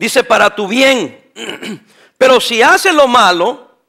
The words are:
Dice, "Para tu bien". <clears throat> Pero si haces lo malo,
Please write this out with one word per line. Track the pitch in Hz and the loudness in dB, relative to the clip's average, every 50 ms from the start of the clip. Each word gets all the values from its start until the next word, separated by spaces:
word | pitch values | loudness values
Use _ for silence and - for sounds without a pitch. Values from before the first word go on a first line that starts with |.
Dice, | 214 220 - 269 - | -8 -4 -2 -4 -2
"Para | - 226 208 208 208 - | 0 0 0 0 0 -2
tu | - 208 | -4 -6
bien". | 185 226 254 269 269 269 247 170 127 - - _ _ _ | -4 -2 0 0 2 0 0 -4 -6 -10 -16 _ _ _
<clears throat> | - 233 - - - - 220 202 - - _ _ _ _ _ _ - | -18 -16 -16 -16 -14 -14 -14 -14 -16 -16 _ _ _ _ _ _ -2
Pero | 254 262 254 226 | 0 2 2 2
si | - - 240 220 | 0 -2 0 2
haces | 233 302 359 381 - 381 339 | 2 2 2 2 0 0 2
lo | 302 277 | 2 2
malo, | 254 240 247 214 185 180 165 175 226 - - - _ _ _ _ | 4 4 2 2 2 2 0 -2 -2 -4 -6 -12 _ _ _ _